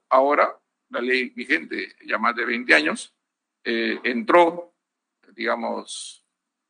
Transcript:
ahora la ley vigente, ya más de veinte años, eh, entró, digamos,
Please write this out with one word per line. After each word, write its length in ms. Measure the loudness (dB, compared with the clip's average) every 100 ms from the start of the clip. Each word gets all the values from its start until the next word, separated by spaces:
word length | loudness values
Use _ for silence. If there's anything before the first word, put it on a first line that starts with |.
| 0
ahora 480 | 4 4 4 2 -2 _ _ _
la 100 | -6
ley 300 | -2 -2 -2
vigente, 640 | -8 -4 -4 -4 -10 -10 -12 -6
ya 120 | -2
más 180 | -2 -2
de 80 |
veinte 280 | -2 -2 2
años, 420 | 2 2 -4 -10 _ _ _ _ _
eh, 340 | -6 -4 -2 -4
entró, 720 | -4 -4 4 6 6 2 -8 _ _ _ _ _ _
digamos, 920 | -8 -4 -2 -4 -8 -10 -14 -16 -20 _ _ _ _